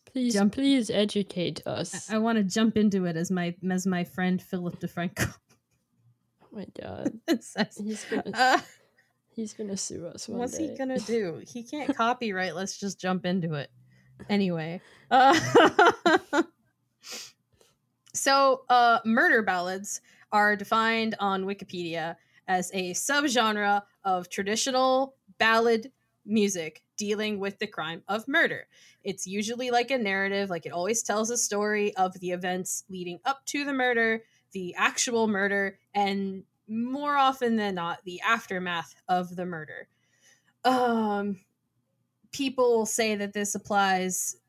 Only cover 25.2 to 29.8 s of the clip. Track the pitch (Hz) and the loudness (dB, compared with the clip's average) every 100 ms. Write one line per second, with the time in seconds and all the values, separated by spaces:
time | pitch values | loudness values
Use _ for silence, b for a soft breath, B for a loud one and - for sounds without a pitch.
25.2 | _ - 220 226 233 226 262 _ _ _ | _ 0 4 4 4 2 -2 _ _ _
26.2 | 208 214 202 180 156 - _ - 202 214 | -2 2 2 0 -8 -12 _ -8 -4 -2
27.2 | 214 208 196 196 208 180 156 165 - 214 | -2 -2 -4 -6 -8 -6 -8 -8 -6 -6
28.2 | 233 320 269 131 - b b b 196 185 | 0 2 2 0 -12 b b b -8 -8
29.2 | 185 202 214 240 254 240 | -6 -6 -4 -4 0 0